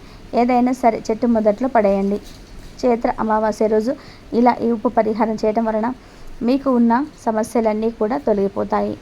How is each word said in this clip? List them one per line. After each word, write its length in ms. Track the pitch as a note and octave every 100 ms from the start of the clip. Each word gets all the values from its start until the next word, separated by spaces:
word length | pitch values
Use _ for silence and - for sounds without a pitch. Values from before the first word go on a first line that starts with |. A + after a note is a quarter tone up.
| - - -
ఏదైనా 380 | - A#3+ B3 B3
సరే 260 | B3+ A#3 A3 -
చెట్టు 160 | A3 A#3+
మొదట్లో 420 | A3+ G#3+ G3+ B3+
పడేయండి. 500 | A#3 G#3 G3 G3 G#3 - - - - - -
చైత్ర 360 | B3+ A#3 B3 -
అమావాస్య 460 | A3 G#3+ A3 G#3+ G#3+
రోజు 260 | A3 A3 C#4+ - - -
ఇలా 200 | G#3+ B3 A#3
ఈ 80 | A#3
ఉప్పు 180 | A3+ B3
పరిహారం 460 | A#3 G#3+ A3 A3+
చేయడం 300 | G#3+ A3 A3
వలన 240 | A3+ G#3+ A#3 B3+ - - - -
మీకు 280 | A#3 C4+ C4+
ఉన్న 220 | B3 A#3 A#3 D4+ -
సమస్యలన్నీ 680 | - G#3+ A3+ A#3+ A3 G#3+ A3+
కూడా 260 | A3+ G#3+ C#4
తొలగిపోతాయి. 760 | C4+ G3+ G3 G#3 G3+ G#3 G#3 G3+